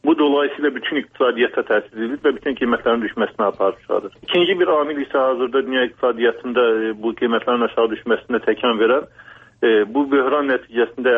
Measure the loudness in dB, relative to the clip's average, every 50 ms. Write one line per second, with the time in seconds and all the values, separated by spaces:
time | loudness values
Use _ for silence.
0 | 2 2 2 4 4 2 2 2 0 -2 -2 -2 -2 -2 -2 -4 -8 -6 -6 -6
1 | -6 _ _ 0 0 0 2 0 0 0 0 -4 -2 0 0 -2 -2 -4 -10 -8
2 | -6 -6 -6 0 0 0 0 0 -4 -6 -4 -2 -2 -2 -2 0 0 0 0 0
3 | -2 -6 -2 -2 -4 -4 -2 -2 -2 -2 0 0 -2 -2 -2 -4 -6 -4 -4 -4
4 | -4 -6 -16 -16 -8 -2 0 2 2 2 2 0 2 2 2 0 0 -2 -4 -6
5 | -6 -2 0 0 2 2 0 0 -2 0 0 -2 -2 0 -2 -2 -2 -2 -4 _
6 | -2 -2 0 2 0 0 0 -2 -8 -2 0 2 2 2 2 0 0 -4 -4 -4
7 | -6 -6 -4 -2 -2 0 0 0 0 0 0 0 0 0 0 0 0 0 0 -6
8 | -2 -2 -2 -2 -2 -4 -4 -2 0 0 -2 0 0 -2 2 2 2 2 2 0
9 | -2 -6 _ -20 -20 -20 -20 -20 -20 -20 _ _ 2 2 4 4 2 2 0 -2
10 | 0 2 2 2 2 2 0 0 0 0 -2 -2 -4 _ -2 -2 -2 -2 -2 -2
11 | 0 2 2